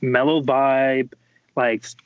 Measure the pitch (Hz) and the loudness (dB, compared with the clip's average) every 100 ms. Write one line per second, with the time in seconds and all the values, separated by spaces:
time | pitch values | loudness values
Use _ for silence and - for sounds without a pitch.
0 | 131 123 139 160 139 131 139 135 135 131 | -2 2 2 0 0 2 2 2 0 0
1 | 127 - _ _ _ - 123 113 - - | -4 -10 _ _ _ -4 -2 -2 -8 -18